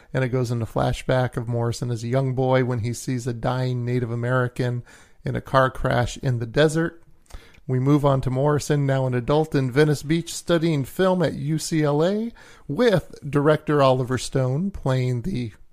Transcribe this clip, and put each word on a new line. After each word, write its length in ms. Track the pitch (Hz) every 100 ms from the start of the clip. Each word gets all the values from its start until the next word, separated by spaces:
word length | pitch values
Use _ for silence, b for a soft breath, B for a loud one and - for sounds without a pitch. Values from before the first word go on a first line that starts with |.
| B
and 100 | 131
it 60 | 127
goes 200 | 127 117
into 140 | 120
flashback 720 | 110 131 131 - - 131 123 -
of 120 | 117
Morrison 420 | 117 117 113 123
as 120 | 117
a 60 | 117
young 260 | 127 135
boy 300 | 127 131 131
when 140 | 127 123
he 160 | 113
sees 320 | 113 - 127 123
a 80 |
dying 500 | 117 127 127 127 123
Native 260 | 120 123 117
American 720 | 117 120 127 123 - 123 120 - B B B
in 140 | 147 123
a 60 |
car 280 | - 135 131
crash 460 | - 127 127 117 -
in 200 | 135 120
the 80 | 117
desert. 560 | 117 156 156 170 - - - _ B B B -
We 120 | 127
move 280 | 135 147 143
on 160 | 135
to 80 | 131
Morrison, 560 | 127 147 147 - 147 139
now 200 | 135 131
an 60 |
adult 420 | 123 120 151 156
in 160 | 143 131
Venice 320 | 123 151 143
Beach, 300 | 143 170 160
studying 520 | - - 170 165 147 127
film 360 | - 185 185
at 120 | 170
U 240 | - 139 156
C 240 | - 160
L 200 | 147 147
A, 300 | 170 208 233 - B B -
with 480 | 143 226 180 - - 147
director 540 | 143 143 151 - 147
Oliver 340 | 135 131 123 127
Stone 540 | - 139 127 135 196
playing 500 | - 139 131 127 123
the 300 | 147 131 117 - -